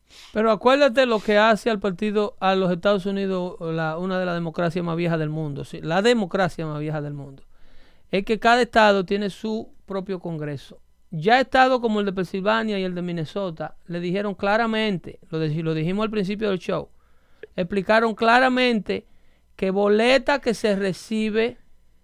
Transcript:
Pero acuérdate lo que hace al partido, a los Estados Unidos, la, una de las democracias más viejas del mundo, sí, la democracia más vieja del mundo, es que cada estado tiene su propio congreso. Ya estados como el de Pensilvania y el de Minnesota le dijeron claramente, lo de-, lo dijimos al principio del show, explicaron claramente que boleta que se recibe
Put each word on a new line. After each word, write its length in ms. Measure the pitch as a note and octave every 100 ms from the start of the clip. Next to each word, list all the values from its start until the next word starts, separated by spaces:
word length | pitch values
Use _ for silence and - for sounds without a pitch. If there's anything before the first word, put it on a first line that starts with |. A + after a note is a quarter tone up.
| _ - -
Pero 200 | G#3+ A3
acuérdate 520 | G#3+ A#3+ C#4 C#4 A#3 B3+
lo 120 | A3
que 200 | A3 G#3
hace 320 | A3 G#3 A#3
al 100 | G#3+
partido, 560 | G3+ F3 G#3+ G#3 G#3 -
a 160 | F#3+
los 160 | F#3+ F3+
Estados 340 | F3 G3+ G3+ G3
Unidos, 500 | G3 G3 F#3 F3+ -
la, 380 | E3 D#3+ D#3+ D#3+
una 220 | F#3 F#3
de 60 | F3+
las 80 | E3+
democracias 480 | E3 E3 E3+ F3
más 120 | E3+ E3
viejas 220 | E3+ E3
del 100 | D3+
mundo, 360 | D#3 D3+ C#3
sí, 160 | C#3 E3
la 200 | D#3 F3
democracia 640 | A3+ A#3+ F#3 G3 F3+ - D#3+
más 120 | D3+
vieja 220 | D3+ D3+
del 140 | D3
mundo, 280 | D3 C#3 C3+ - - - - - - -
es 120 | F#3
que 140 | G3+ G#3+
cada 240 | A3+ A#3+
estado 420 | A#3+ A#3 G#3+ G3
tiene 240 | F3+ G3+ G#3
su 440 | - G#3+ A3 - - -
propio 340 | G3 F#3 F3+
congreso. 580 | F3 D#3+ D3 C#3+ - - _ _ -
Ya 300 | D#3+ F3 B3+
estados 400 | C4 C4 C4 B3+
como 180 | A#3 G#3+
el 80 | G3+
de 60 |
Pensilvania 640 | F#3+ E3+ G3 F#3+ A3+ A3 G3
y 60 |
el 100 | F#3
de 80 | F3
Minnesota 760 | F3 E3+ D#3 G3+ F#3+ D#3+ D#3 - -
le 120 | E3+
dijeron 360 | F3 F#3+ G#3 F#3+
claramente, 840 | G3 G#3+ A#3 A3 A3 F3 - - -
lo 100 | D#3+
de-, 220 | D#3 D#3
lo 100 | D#3+
dijimos 300 | D#3+ D#3+ G3
al 60 | G#3+
principio 380 | G#3+ F#3 G#3 G#3+
del 80 | F#3+
show, 300 | - E3 C#3+ - _ - _ _ - -
explicaron 580 | F3+ G3+ F#3 A3 A#3
claramente 920 | G#3 A3+ B3 C4 B3 B3 A3+ F#3 G3 - - _ _ _
que 160 | - F#3+
boleta 720 | F#3+ G3+ G#3 A#3+ C4+ B3+ C#4
que 140 | B3
se 200 | G#3 G#3+
recibe 840 | G3 G3 E3+ - A3 G#3+ G#3+ A#3 B3 - - _ _